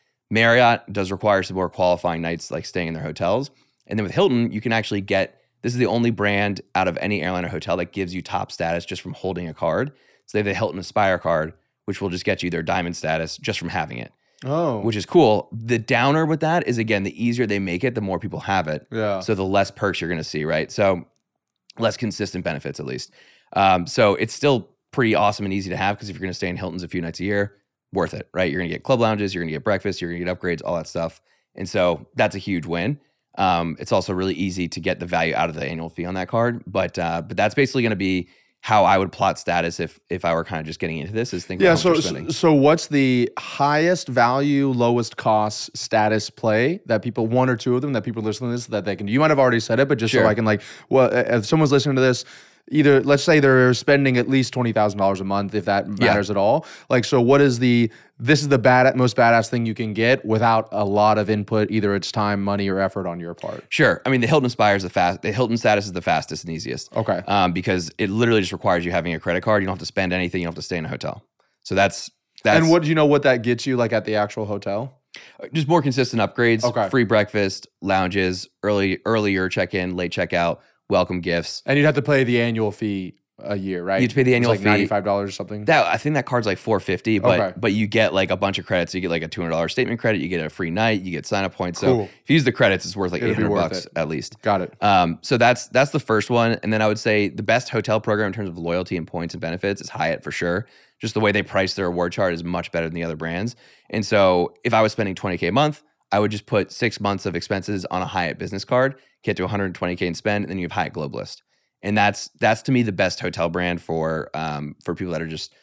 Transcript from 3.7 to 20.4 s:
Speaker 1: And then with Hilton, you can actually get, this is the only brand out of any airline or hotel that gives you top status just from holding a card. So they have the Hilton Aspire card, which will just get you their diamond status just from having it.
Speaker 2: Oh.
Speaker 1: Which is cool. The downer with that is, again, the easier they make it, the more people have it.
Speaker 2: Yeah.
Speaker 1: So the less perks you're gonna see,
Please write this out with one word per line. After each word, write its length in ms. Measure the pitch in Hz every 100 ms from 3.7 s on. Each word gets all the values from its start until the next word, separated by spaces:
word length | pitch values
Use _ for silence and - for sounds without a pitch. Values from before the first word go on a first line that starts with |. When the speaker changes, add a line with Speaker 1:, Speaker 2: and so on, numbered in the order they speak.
| _ -
Speaker 1:
And 100 | 110
then 60 |
with 100 | 95
Hilton, 380 | 156 196 120 120
you 80 | 107
can 140 | 117
actually 280 | 113 - 101
get, 360 | 98 98 - _ _ _
this 120 | 120
is 40 | 123
the 80 | 107
only 220 | 117 120
brand 520 | 117 104 101 101 95 -
out 140 | 92 92
of 100 | 85
any 200 | 95 101
airline 240 | 85 90 87
or 40 |
hotel 280 | 87 87 90
that 140 | 87
gives 240 | 95 90 90
you 60 |
top 280 | - 92 92
status 320 | - 82 85 -
just 160 | 90
from 120 | 90
holding 340 | - 92 87 85
a 60 |
card. 380 | - 82 85 143 - _ _ -
So 120 | 107
they 20 |
have 60 | 101
the 80 | 92
Hilton 240 | 104 92
Aspire 400 | 85 110 98 87
card, 340 | 85 82 78 - _ _ -
which 160 | 95
will 80 | 98
just 140 | 90
get 180 | 107 95
you 80 | 90
their 140 | 85
diamond 320 | 80 92 85 76
status 420 | 78 80 80 -
just 220 | - 98
from 100 | 85
having 280 | 90 78 60
it. 140 | - _ _ _ 131
Speaker 2:
Oh. 340 | 156 165 110
Speaker 1:
Which 160 | 104 104
is 100 | -
cool. 440 | 175 123 104 -
The 260 | 113 113 117
downer 480 | 113 120 135 156 156
with 140 | 156
that 260 | 160 170 -
is, 100 | 120
again, 240 | 110 104
the 200 | 98 -
easier 220 | 120 120 113
they 140 | 101
make 240 | 98 90
it, 100 | 131
the 80 | 113
more 160 | 98 87
people 220 | 98 85
have 280 | - 95 78
it. 180 | 76 -
Speaker 2:
Yeah. 300 | 113 107 98
Speaker 1:
So 160 | 95 98
the 80 |
less 260 | 95 101 98
perks 300 | - 98 87
you're 100 | 85
gonna 140 | 82
see, 220 | 78 78